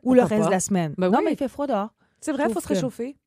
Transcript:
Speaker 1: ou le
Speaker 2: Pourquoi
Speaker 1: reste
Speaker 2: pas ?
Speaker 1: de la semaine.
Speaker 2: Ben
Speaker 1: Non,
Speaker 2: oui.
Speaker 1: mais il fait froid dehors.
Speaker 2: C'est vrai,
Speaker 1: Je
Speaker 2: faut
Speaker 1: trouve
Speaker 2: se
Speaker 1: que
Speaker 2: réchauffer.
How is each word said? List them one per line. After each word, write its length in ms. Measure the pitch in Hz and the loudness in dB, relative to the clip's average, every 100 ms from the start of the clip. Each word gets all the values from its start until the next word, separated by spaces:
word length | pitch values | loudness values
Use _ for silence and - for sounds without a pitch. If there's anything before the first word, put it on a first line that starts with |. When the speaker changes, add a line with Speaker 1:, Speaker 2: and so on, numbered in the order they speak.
Speaker 1:
ou 100 | 240 | 6
le 60 | 254 | 6
Speaker 2:
Pourquoi 160 | 196 214 | 6 2
Speaker 1:
reste 60 | |
Speaker 2:
pas ? 60 | 160 | 2
Speaker 1:
de 40 | 185 | 2
la 40 | |
semaine. 340 | - 190 160 143 | 0 -2 -2 -2
Speaker 2:
Ben 120 | 180 | 0
Speaker 1:
Non, 100 | 233 | 0
Speaker 2:
oui. 40 | 403 | -2
Speaker 1:
mais 60 | |
il 40 | 262 | -2
fait 100 | 262 | -6
froid 200 | - 277 | -6 -4
dehors. 260 | 214 214 _ _ _ | -4 -4 _ _ _
Speaker 2:
C'est 140 | - | -8
vrai, 100 | 269 | -2
Speaker 1:
Je 40 | 294 | -2
Speaker 2:
faut 60 | 226 | -2
Speaker 1:
trouve 80 | |
Speaker 2:
se 40 | - | -2
Speaker 1:
que 60 | |
Speaker 2:
réchauffer. 420 | - 254 - 240 285 | -2 -2 -6 -12 -12